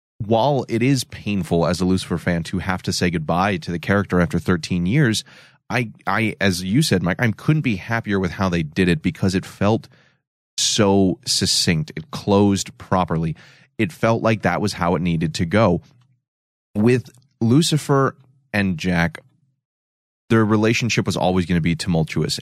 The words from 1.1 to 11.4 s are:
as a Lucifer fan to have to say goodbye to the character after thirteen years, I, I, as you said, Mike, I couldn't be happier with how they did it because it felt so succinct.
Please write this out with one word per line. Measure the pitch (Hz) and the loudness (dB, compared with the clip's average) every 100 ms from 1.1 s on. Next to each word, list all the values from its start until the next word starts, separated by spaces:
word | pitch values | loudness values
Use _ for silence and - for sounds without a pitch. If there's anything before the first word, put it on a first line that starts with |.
| - 104 101 82 87 82 | -10 -6 -4 0 0 0
as | 87 | 0
a | 92 | 0
Lucifer | 92 - 85 | 0 -2 -4
fan | - 85 | -2 -4
to | 82 92 | -4 -6
have | 90 92 | -4 -6
to | - | -4
say | - 90 | -2 -2
goodbye | 85 76 82 101 92 | -2 -2 0 0 -2
to | 85 | -6
the | 85 | -6
character | - 101 95 90 | 0 0 2 0
after | 85 87 | 0 0
thirteen | - 90 - 92 87 | -2 -2 -2 -2 0
years, | 139 131 104 - - - _ - | 2 2 0 -6 -16 -20 _ -6
I, | 120 113 - - | -4 -4 -6 -4
I, | 101 110 - | 0 0 0
as | 98 87 | 0 0
you | 92 117 | 0 0
said, | 160 95 | 2 2
Mike, | 87 92 | 0 0
I | 120 | -2
couldn't | 101 - 156 | 0 0 0
be | 143 95 | 0 -4
happier | - 117 110 98 | -4 -6 -2 -2
with | 92 | -2
how | 80 95 | -2 -2
they | 85 | 0
did | 78 87 92 | -2 0 2
it | 80 | 2
because | 92 80 98 90 | -2 0 0 0
it | - | -4
felt | - 101 113 - _ _ _ _ _ _ - | -2 0 0 -4 _ _ _ _ _ _ -4
so | - - 101 98 95 - - | -2 2 4 4 4 0 -4
succinct. | - | -2